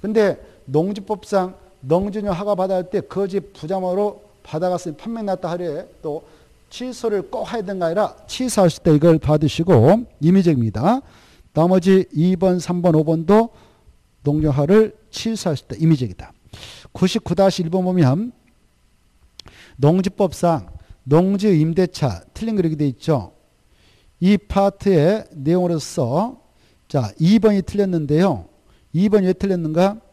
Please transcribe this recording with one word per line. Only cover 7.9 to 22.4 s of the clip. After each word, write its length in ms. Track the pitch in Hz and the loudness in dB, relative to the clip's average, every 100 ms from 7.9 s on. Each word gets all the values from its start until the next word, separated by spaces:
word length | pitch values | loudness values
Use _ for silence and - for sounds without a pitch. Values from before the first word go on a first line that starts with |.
| 175 202 - - | -2 -4 -6 -18
취소할 440 | - 254 214 180 | -8 -4 2 2
수 100 | - | 2
있다. 100 | - | 2
이걸 280 | 151 160 160 | 4 6 4
받으시고 840 | 131 151 151 - 170 151 117 214 247 _ | 2 0 0 -2 2 6 6 4 0 _
임의적입니다. 840 | 156 190 175 143 113 107 143 254 - _ _ _ _ | 2 4 4 2 0 -2 0 0 -4 _ _ _ _
나머지 520 | - 170 185 180 190 185 | 0 2 2 4 2 2
이 240 | 151 175 185 | 0 0 2
번, 240 | 185 180 | 0 0
삼 220 | - 175 | -2 -2
번, 140 | 175 156 | 2 2
오 80 | |
번도 460 | 156 165 160 208 233 - _ _ _ _ _ _ | 2 -2 4 2 2 -6 _ _ _ _ _ _
농지용허가를 720 | 143 151 151 139 147 208 220 - _ | -2 0 0 0 4 4 4 -2 _
취소할 440 | - 226 226 - 143 | -10 -8 -6 -4 -6
수 100 | _ | _
있다. 100 | 107 | -2
임의적이다. 540 | 160 151 123 90 - _ _ - - - - | 2 2 0 -10 -20 _ _ -20 -20 -20 -20
구십구 440 | - 185 226 - 170 | -2 -2 -2 -4 0
다시 260 | 196 - | 2 2
일 80 | 165 | -4
번 160 | 185 180 | -2 -2
보면 460 | 185 139 143 233 - _ _ _ _ _ _ _ _ _ _ - - - - | 2 2 2 -4 -12 _ _ _ _ _ _ _ _ _ _ -20 -20 -20 0
농지법상 920 | 139 175 190 - 196 - 175 160 90 - _ - | 2 2 0 -2 -4 0 -2 -2 -4 -20 _ -20
농지 560 | - 147 185 202 214 175 | 0 2 4 0 2 2
임대차 640 | 156 165 180 - 139 85 - | 2 0 -2 -2 -4 -4 -14
틀린 220 | - | -12